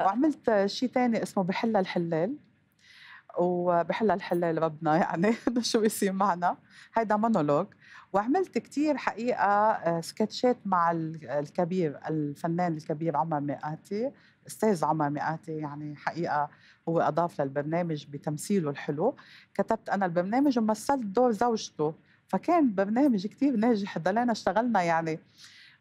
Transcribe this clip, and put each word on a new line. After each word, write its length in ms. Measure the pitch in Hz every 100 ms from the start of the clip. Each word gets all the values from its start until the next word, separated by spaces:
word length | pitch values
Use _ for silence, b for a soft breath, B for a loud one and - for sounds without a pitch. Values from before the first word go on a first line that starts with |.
وعملت 600 | 180 208 311 277 - 208 196
شيء 220 | - 254
تاني 340 | 254 247 220
اسمه 220 | - -
بحلها 360 | 180 196 226 214
الحلال، 560 | 190 - 170 165 185 294 _ _ _ _ B B B B B -
وبحلها 760 | 175 180 175 175 170 190 220
الحلال 480 | 175 - 175 175 160
ربنا 340 | 160 151 156 156
يعني 320 | - 170 202
<laughs> 200 | 233 -
إنه 120 | 240
شو 220 | 226 233
يصير 300 | 208 - 196
معنا. 440 | 190 196 175 175 262 B B B
هيدا 220 | - 220 208
مونولوج. 500 | 226 208 147 143 196 - B B B
وعملت 460 | 196 226 349 370 233
كتير 380 | - 269 302 262
حقيقة، 480 | - 202 240 - 196 202 214
آه، 300 | 208 165 170
سكتشات 560 | 165 - 220 - 254 247
مع 260 | 196 185 170
ال-، 400 | 170 160 160 151
الكبير، 680 | 143 143 - 175 185 160 135 -
الفنان 680 | 160 147 143 170 170 180 156
الكبير 400 | - 151 165 143
عمر 240 | 160 147
مئاتي، 680 | 147 135 151 156 - 202 254 - b b -
أستاذ 380 | - 220 180
عمر 260 | 147 156 143
مئاتي، 460 | 143 143 160 - 156
يعني 400 | 151 147 151 147
حقيقة 520 | - 143 170 147 147 b b b -
هو 120 | 165
أضاف 400 | 117 151 170 -
للبرنامج 680 | 139 139 147 165 180 151 143
بتمثيله 640 | 143 - 151 - 202 147
الحلو. 460 | 139 - 151 208 - B B B
كتبت 340 | - 196 220 -
أنا 180 | 202 185
البرنامج 520 | 170 185 240 294 247
ومثلت 460 | 220 220 - 277 208
دور 260 | 196 247
زوجته 640 | 208 240 220 - - 151 156 b b b
فكان 460 | 190 - 349 277
برنامج 520 | 190 196 226 285 214 202
كتير 300 | - 277 240
ناجح، 420 | 233 220 196 180
ضلينا 340 | 165 214 247
اشتغلنا 500 | 214 - 190 247 214
يعني 360 | 170 165 165 160 - B B B B B